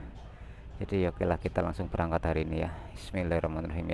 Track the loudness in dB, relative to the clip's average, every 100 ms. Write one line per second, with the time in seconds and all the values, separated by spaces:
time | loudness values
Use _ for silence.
0 | -10 -12 -14 -14 -14 -14 -12 -8 0 4
1 | 4 4 2 2 2 2 0 0 -2 0
2 | 2 2 4 2 2 0 0 -4 -10 -10
3 | -4 0 2 2 2 0 -2 -2 0